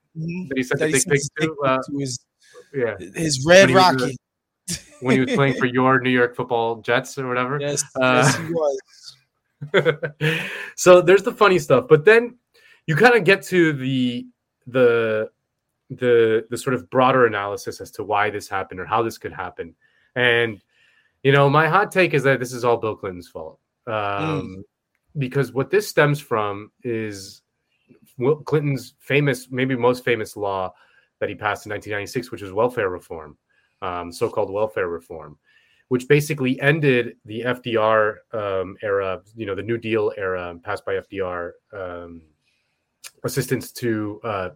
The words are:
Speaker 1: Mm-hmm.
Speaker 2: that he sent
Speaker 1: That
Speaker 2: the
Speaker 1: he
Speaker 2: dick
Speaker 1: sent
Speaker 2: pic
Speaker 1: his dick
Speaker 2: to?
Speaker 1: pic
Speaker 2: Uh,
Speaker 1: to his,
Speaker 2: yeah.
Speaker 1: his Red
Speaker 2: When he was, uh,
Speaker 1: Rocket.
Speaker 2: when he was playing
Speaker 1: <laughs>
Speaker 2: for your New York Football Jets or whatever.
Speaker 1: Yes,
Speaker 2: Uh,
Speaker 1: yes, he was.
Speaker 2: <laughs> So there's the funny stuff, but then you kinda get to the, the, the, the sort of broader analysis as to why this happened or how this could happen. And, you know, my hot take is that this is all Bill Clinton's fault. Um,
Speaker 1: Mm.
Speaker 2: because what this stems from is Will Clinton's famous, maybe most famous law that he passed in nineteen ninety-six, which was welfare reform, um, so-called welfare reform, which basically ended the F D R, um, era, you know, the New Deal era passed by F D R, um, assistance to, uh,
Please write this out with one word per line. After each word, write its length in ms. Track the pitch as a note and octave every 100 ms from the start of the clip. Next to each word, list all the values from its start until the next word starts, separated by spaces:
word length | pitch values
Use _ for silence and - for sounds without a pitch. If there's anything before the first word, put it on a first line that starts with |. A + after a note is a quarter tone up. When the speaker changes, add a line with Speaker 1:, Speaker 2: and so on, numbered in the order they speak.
| _ D#3+
Speaker 1:
Mm-hmm. 300 | E3 F3+ D#3+
Speaker 2:
that 100 | C3
he 60 |
sent 160 | B2+ C#3+
Speaker 1:
That 60 | D#3
Speaker 2:
the 20 |
Speaker 1:
he 40 |
Speaker 2:
dick 80 | D3+
Speaker 1:
sent 100 | F3+
Speaker 2:
pic 60 | C#3+
Speaker 1:
his 100 | C#3+ -
dick 100 | D#3+
Speaker 2:
to? 60 |
Speaker 1:
pic 100 | C#3+
Speaker 2:
Uh, 140 | C3+ C3 C3
Speaker 1:
to 120 | C#3+
his, 200 | C#3 B2 _ _ _ - -
Speaker 2:
yeah. 220 | C#3 A#2 G2+ F2 -
Speaker 1:
his 240 | D#3+ C3 D3
Red 160 | F#3
Speaker 2:
When 60 | G3
he 60 |
was, 100 | F#3
uh, 80 | F#3
Speaker 1:
Rocket. 240 | C3 B2+ B2+ _ _ _ _ - - - -
Speaker 2:
when 140 | B2+
he 60 | C3
was 140 | B2+
playing 200 | A3 C#3
Speaker 1:
<laughs> 40 | C3
Speaker 2:
for 80 | B2+
your 340 | B2 C3 C3
New 100 | B2+
York 240 | B2+ A#2+
Football 460 | B2 B2 A#2 A2+ A2+
Jets 340 | A#2 B2 B2+ -
or 100 | C3
whatever. 300 | B2 B2+ C#3+
Speaker 1:
Yes, 240 | C#3+ C#3+ - C3+
Speaker 2:
Uh, 260 | B2+ B2+
Speaker 1:
yes, 120 | C#3 C3+
he 160 | D#3+
was. 260 | E3 D3+ C3+ - _ - - _ _ _ - D3
Speaker 2:
<laughs> 800 | F#3+ D#3 D3+ D3+ - D#3 D#3+ F#3 - - -
So 240 | F3 F3+
there's 200 | E3+ G3
the 100 | G#3+
funny 260 | - G3+ F3+
stuff, 280 | D3 C#3 -
but 160 | D3+
then 320 | F3 A3+ A#3+ - _ _ _ _ -
you 100 | D3+
kinda 240 | A#3+ A#3
get 220 | F3 G3
to 300 | - F#3 D#3+
the, 520 | C#3 C3 C3 B2 A#2+ B2+ _ _ _ B2
the, 640 | B2+ B2 A#2 A2+ G#2+ A2 _ _ _ _ _ -
the, 560 | B2 B2 A#2 A2+ A2 -
the 80 | A#2
sort 180 | C#3
of 140 | B2 -
broader 380 | B2+ B2+ C3 A#2
analysis 540 | G#2 G2+ G2 - -
as 100 | F#2+
to 100 | -
why 280 | G2 G#2 G#2
this 180 | G2+ -
happened 320 | G2 F#2+ F#2
or 60 | E2+
how 160 | A2
this 160 | A2+ -
could 140 | G2+
happen. 420 | F#2 F2+ - E2+ _ _ _ _ B2
And, 460 | B2 A#2 A#2 G2 _ _ _ _ _ _
you 100 | C3+
know, 180 | C#3 C#3
my 180 | D3 D#3+
hot 240 | F3+ G3
take 220 | F#3+ E3+
is 80 | D3+
that 180 | C3 B2+
this 140 | B2
is 100 | B2+
all 140 | A#2+ A#2
Bill 180 | A2 G2+
Clinton's 320 | G2+ F2+ -
fault. 320 | F2 D#2+ D#2+ _ _ -
Um, 60 |
Speaker 1:
Mm. 680 | A2 G2+ G2+ D#3 D3 F#2 F#2 - _ _ _ _ D3+
Speaker 2:
because 340 | B2+ C#3+ C3
what 180 | C3 C3+
this 160 | G3 G#3
stems 320 | - D3 C#3+
from 540 | - A2+ G#2 G2+ G#2+ _
is 600 | B2+ A2+ G#2+ G2 F#2+ - _ _ _ _ _ _ _ -
Will 200 | B2 D3+
Clinton's 580 | - D3+ D3 C3 - _
famous, 500 | - C#3 C#3+ B2 -
maybe 260 | B2+ C3 B2+
most 260 | A#2+ B2
famous 300 | - A2+ G#2 G#2+
law 360 | G2+ G2 F#2 _ _ _ _ -
that 100 | G#2
he 60 |
passed 320 | F#2+ G#2 G2 G#2
in 40 |
nineteen 220 | G#2 G#2
ninety-six, 380 | G#2 G2 C3 -
which 100 | F2
was 120 | G2
welfare 360 | F#2+ B2 B2 F#2+
reform, 480 | F2+ - E2+ D2+ D2 _ _ _ -
um, 280 | F#2 F2 F2
so-called 380 | E2+ A2+ - G2
welfare 380 | G2 A2 A2 F2+
reform, 500 | E2 - E2 D2+ D2 _ _ _ _ -
which 180 | B2+ B2+
basically 500 | D3 D3 D3 B2+ B2+
ended 560 | C#3 D#3+ C#3+ B2 A#2 -
the 200 | G#2+ A2
F 160 | A#2+ B2
D 140 | B2 A2
R, 420 | A2 A2 G#2+ G#2+ -
um, 440 | A2+ G2+ F#2+ F#2 G2
era, 380 | G#2+ G2 F#2+ F2+ _ A2+
you 80 | G#2
know, 80 |
the 80 | F#2+
New 140 | G2+ A#2
Deal 340 | A2+ A2 G#2 G#2+
era 400 | F#2+ F#2 F2 F2
passed 220 | G#2 G2 -
by 100 | F#2+
F 120 | -
D 120 | F#2+
R, 340 | F#2 F2+ E2+ - _
um, 500 | G#2 F2+ F2 E2+ E2+ D#2 _ _ _ _ _ _ _ - _
assistance 480 | A#2+ C#3 B2+ A#2+ -
to, 480 | - B2 A2 G#2 G#2
uh, 260 | A2+ G2+ F#2